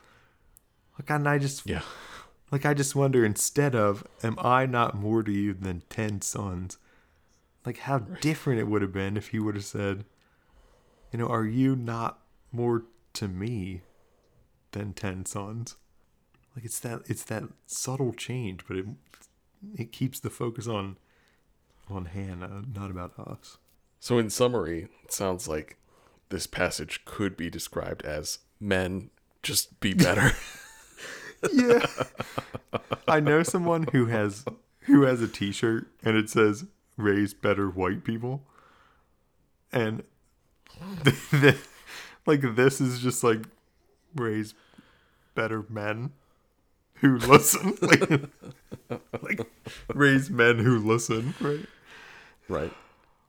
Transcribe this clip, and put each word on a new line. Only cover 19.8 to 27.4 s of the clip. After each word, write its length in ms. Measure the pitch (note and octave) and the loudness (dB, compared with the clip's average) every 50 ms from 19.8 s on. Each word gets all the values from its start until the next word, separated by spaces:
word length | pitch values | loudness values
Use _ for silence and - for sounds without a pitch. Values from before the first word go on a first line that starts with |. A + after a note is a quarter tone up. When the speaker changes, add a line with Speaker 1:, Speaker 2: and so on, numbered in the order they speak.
| A#2 - | -10 -10
Speaker 1:
keeps 260 | - - C3+ B2+ C3 - | -6 -4 -4 -4 -4 -6
the 120 | - A2 | -10 -10
focus 360 | - - B2 A#2+ A2+ - G#2 | -8 -6 -8 -8 -6 -8 -8
on, 300 | A#2 A2 G2+ G2 G2 F#2+ - _ _ _ _ _ _ _ _ _ _ _ _ _ _ _ _ _ - | -6 -4 -4 -6 -6 -10 -14 _ _ _ _ _ _ _ _ _ _ _ _ _ _ _ _ _ -10
on 180 | G2 F#2+ F2+ | -10 -10 -10
Hannah, 580 | E2 E2+ F#2+ G2 F#2+ F2+ F2 F2+ F#2 G2 G2+ G#2 C3 G#2+ | -10 -10 -10 -10 -10 -10 -12 -12 -12 -12 -12 -12 -12 -10
not 160 | G2 G2+ G2 | -10 -10 -10
about 260 | F2+ F2+ F2+ F2+ - - | -10 -10 -10 -12 -14 -16
us. 400 | A2 - - - - - - _ _ _ _ _ _ _ _ _ | -16 -16 -16 -16 -18 -20 -20 _ _ _ _ _ _ _ _ _
Speaker 2:
So 180 | - - B2 A#2+ | -4 0 0 0
in 100 | A2+ G#2 | 0 0
summary, 600 | - - B2 B2+ A#2+ A2 E2 D#2+ E2+ E2 F#2+ - _ _ _ | 0 0 0 2 0 0 -4 -4 -6 -6 -8 -10 _ _ _
it 80 | - | -8
sounds 340 | - - G2+ F#2+ F2+ F2 - | -6 -2 -2 -2 -2 -4 -6
like 300 | D#2+ D#2 D#2 D#2 - - _ _ _ _ _ _ _ _ _ _ - | -6 -6 -6 -8 -10 -18 _ _ _ _ _ _ _ _ _ _ -8
this 180 | F#2+ E2 - - | -8 -8 -8 -6
passage 560 | - - F2+ E2+ - - D2+ - - - - | -4 -2 -2 -2 -2 -4 -8 -8 -10 -12 -12
could 320 | - - - G#2 F#2+ F#2 | -10 -6 -4 -4 -4 -4
be 120 | - | -6